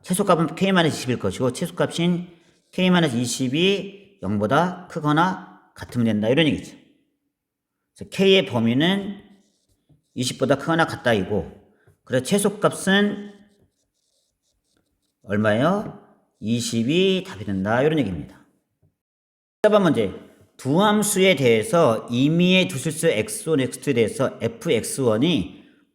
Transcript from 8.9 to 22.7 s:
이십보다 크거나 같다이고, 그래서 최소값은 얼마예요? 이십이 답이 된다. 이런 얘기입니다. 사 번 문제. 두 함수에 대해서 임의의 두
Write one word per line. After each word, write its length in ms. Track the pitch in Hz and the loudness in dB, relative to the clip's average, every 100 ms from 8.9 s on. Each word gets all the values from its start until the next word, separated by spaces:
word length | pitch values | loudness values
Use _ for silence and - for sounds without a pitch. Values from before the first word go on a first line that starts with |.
| 196 196 - - _ _ _ _ _ _ _ _ | 0 -4 -10 -16 _ _ _ _ _ _ _ _
이십보다 420 | - 127 135 131 139 | -8 -6 -2 0 0
크거나 300 | - 165 160 | 0 0 0
같다이고, 640 | 107 123 110 90 104 78 - _ _ _ _ | -2 0 0 0 -4 -6 -12 _ _ _ _
그래서 200 | - 127 | -6 -4
최소값은 1120 | 127 202 208 208 160 - - 196 208 202 - - _ _ _ _ _ _ _ _ _ _ _ _ _ _ _ _ _ _ | 0 0 0 0 -2 -2 0 2 0 -2 -12 -20 _ _ _ _ _ _ _ _ _ _ _ _ _ _ _ _ _ _
얼마예요? 760 | - 104 107 107 151 202 220 - - _ _ _ | -4 0 2 2 2 0 -4 -14 -20 _ _ _
이십이 840 | 104 117 117 117 113 170 190 185 185 | -4 -4 -2 -2 0 2 2 0 -4
답이 160 | - 101 | -10 -6
된다. 360 | 98 98 120 | -4 0 0
이런 180 | 147 156 | 2 0
얘기입니다. 460 | 107 82 65 - _ _ _ _ _ _ _ _ _ _ _ _ | -2 -6 -10 -18 _ _ _ _ _ _ _ _ _ _ _ _
사 60 | 208 | 2
번 140 | 208 | 4
문제. 300 | 180 117 98 - - _ _ - | 2 2 -2 -6 -18 _ _ -10
두 260 | 127 156 | -2 2
함수에 540 | 208 208 208 185 190 180 | 2 2 0 2 4 4
대해서 720 | 127 113 107 170 147 110 - | 4 4 2 4 4 2 -2
임의의 580 | 120 143 170 180 185 | 0 2 4 4 4
두 120 | 180 | 2